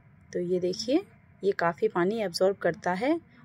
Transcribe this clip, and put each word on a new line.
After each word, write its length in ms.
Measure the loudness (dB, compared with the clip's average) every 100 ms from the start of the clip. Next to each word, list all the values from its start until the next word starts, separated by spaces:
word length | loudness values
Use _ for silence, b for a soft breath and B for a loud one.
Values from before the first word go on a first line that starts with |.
| -20 -20 -10
तो 60 | -6
ये 180 | -2 -2
देखिए, 420 | -2 -4 0 0 -2 -12 -20 -4
ये 80 | -2
काफ़ी 340 | 0 0 0 0
पानी 340 | 2 0 0
एब्जॉर्ब 360 | -4 2 2 2
करता 360 | -2 0 -2
है 260 | 0 0 0 B B